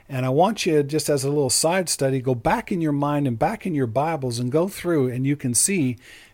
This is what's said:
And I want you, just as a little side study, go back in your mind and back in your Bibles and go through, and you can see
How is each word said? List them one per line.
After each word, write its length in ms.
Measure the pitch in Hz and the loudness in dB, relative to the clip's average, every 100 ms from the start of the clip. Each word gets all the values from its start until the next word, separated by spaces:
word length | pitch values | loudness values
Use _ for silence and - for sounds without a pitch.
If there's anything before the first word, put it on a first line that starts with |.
| - | -10
And 180 | 131 131 | -4 0
I 40 | |
want 360 | 139 190 208 185 | 2 2 2 2
you, 160 | 151 | 2
just 260 | 139 151 - | 2 0 0
as 140 | 143 | 0
a 60 | 135 | 0
little 220 | 147 131 | 0 0
side 380 | - 160 190 175 | 2 2 0 0
study, 320 | - 135 135 | -2 0 0
go 140 | 123 | 0
back 380 | 123 156 233 - | 0 0 0 0
in 80 | 190 | -2
your 100 | 156 | 0
mind 380 | 143 143 147 139 | 0 0 0 0
and 100 | 113 | 0
back 260 | 156 220 | -2 -2
in 120 | 190 151 | -4 -2
your 100 | 123 | 0
Bibles 540 | 113 156 156 131 117 | 0 -2 -2 -4 -4
and 100 | 123 | 0
go 160 | 147 185 | 0 0
through, 420 | - 175 160 127 | -2 0 2 0
and 160 | 127 | 0
you 120 | 135 143 | -2 0
can 180 | 127 | 0
see 440 | 120 - 196 127 120 - - - | 0 2 2 0 -2 -10 -20 -18